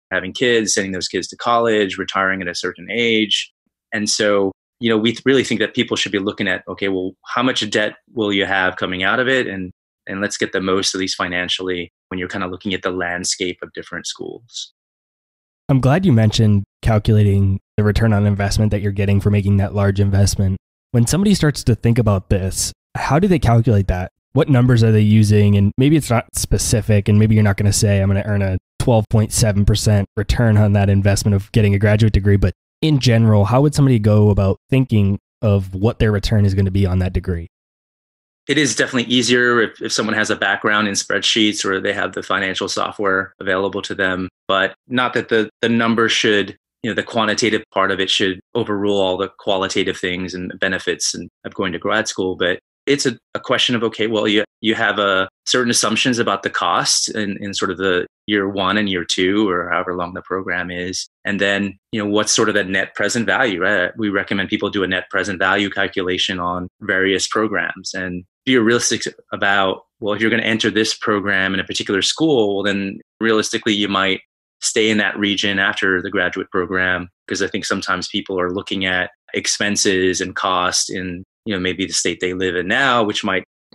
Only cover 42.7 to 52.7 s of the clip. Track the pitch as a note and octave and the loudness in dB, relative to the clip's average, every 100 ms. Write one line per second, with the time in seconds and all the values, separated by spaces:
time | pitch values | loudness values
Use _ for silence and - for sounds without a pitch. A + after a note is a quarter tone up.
42.7 | - F#2 - G2+ F#2+ F#2+ - F#2+ F#2 G2 | -4 -4 -2 -2 -2 -4 -8 -4 -2 -2
43.7 | G2 - F#2+ F#2+ F2+ F#2 _ - F#2+ F#2+ | -4 -8 -4 -2 -2 -6 _ -2 0 0
44.7 | - - B2+ B2 B2 - A2+ G#2+ _ A#2 | -4 -6 -2 -2 -2 0 0 0 _ 0
45.7 | A#2 A#2 A2+ A2+ - A#2 G#2 G2 - _ | 2 2 2 0 2 2 2 0 -8 _
46.7 | _ A2+ G2+ - A#2 G#2+ G2+ A2+ G#2 - | _ -8 -6 -4 -2 -2 0 0 0 -2
47.7 | G2+ F#2+ F#2+ F#2+ - G2 F#2 - B2 A2 | -2 0 0 -2 0 -2 -4 -6 -6 -4
48.7 | G#2 G#2 G2+ F#2+ F2+ F#2+ - - F#2+ F#2+ | -2 0 0 0 0 -4 -6 -4 -2 -2
49.7 | G#2 F#2+ F2 F#2 F2+ F#2 F2+ F2+ - F#2+ | -2 -4 -4 -4 -4 -8 -8 -10 -6 -4
50.7 | F#2 - G#2 - - F2 _ F#2+ - F#2+ | -4 -4 -4 -4 -6 -10 _ -14 -6 -6
51.7 | F#2+ G2+ G#2+ G#2+ - F#2 F2+ F2+ F2+ _ | -4 -2 -2 -2 -4 -4 -2 -2 -2 _